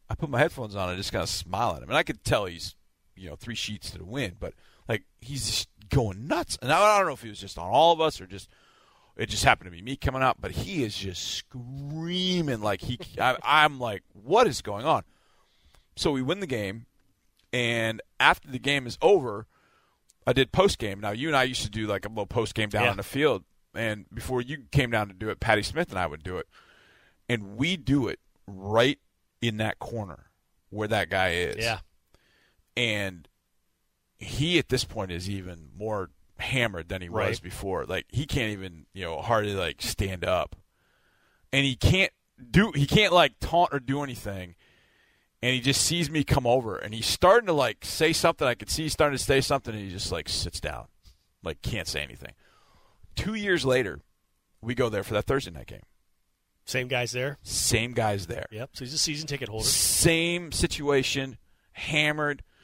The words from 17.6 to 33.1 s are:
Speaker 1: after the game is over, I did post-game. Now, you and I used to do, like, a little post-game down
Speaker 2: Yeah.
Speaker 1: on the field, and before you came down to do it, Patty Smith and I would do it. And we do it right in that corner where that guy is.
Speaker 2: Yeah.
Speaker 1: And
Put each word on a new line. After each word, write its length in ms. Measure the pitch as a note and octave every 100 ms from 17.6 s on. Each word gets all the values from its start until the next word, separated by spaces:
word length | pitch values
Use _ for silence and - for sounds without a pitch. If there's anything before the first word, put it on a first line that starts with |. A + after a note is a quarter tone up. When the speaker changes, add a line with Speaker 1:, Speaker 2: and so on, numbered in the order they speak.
| A#2+ A#2 A2+ A2+ - _
Speaker 1:
after 300 | C3+ D3+ D3
the 80 | B2+
game 280 | C3+ C#3+ B2
is 100 | -
over, 440 | D#3+ G3 B2+ G#2 A2 _ _ _ _ _ _ _ -
I 60 |
did 180 | B2+ C3
post-game. 480 | - G3 - G#2+ G2
Now, 100 | G#2
you 180 | G#2+ D#3
and 80 | D3
I 60 |
used 180 | B2+ B2+
to 80 | B2+
do, 160 | G#2+ G#2+
like, 180 | G2+
a 40 | G#2
little 180 | A2 G2+
post-game 440 | - A2 - G#2+
down 140 | G#2
Speaker 2:
Yeah. 60 | A#2+
Speaker 1:
on 60 | G2
the 60 |
field, 420 | G2+ C3+ D3+ G#2+ - _ _
and 320 | - A2+ G#2 -
before 280 | A2+ A#2+ B2+
you 240 | B2 D3+ A#2
came 180 | C#3+ B2
down 180 | A#2 G#2
to 60 |
do 140 | F#2 G#2+
it, 100 | G2
Patty 240 | - G#2+
Smith 280 | G2+ C3 F3
and 80 | G2
I 80 | F2
would 160 | D2
do 140 | D#2 F2+
it. 100 | - _ _ _ _ _ _ _ -
And 280 | A#2+ G2 G#2+
we 200 | D3+ F#3
do 320 | B2+ C#3 A2
it 100 | - _ _ -
right 520 | G2 G2 A2 B2+ - _ _ _ _
in 160 | A#2 G#2+
that 200 | A2 -
corner 520 | - A#2 G2+ D2 _ _ _ _ _
where 180 | G2+ G#2+
that 220 | G#2+ E2+
guy 200 | F#2+ F#2
is. 260 | F2 F2 A1+
Speaker 2:
Yeah. 160 | A#2 A2 - _ _ _ _ _ _ _ _ -
Speaker 1:
And 520 | A#2+ G#2 G2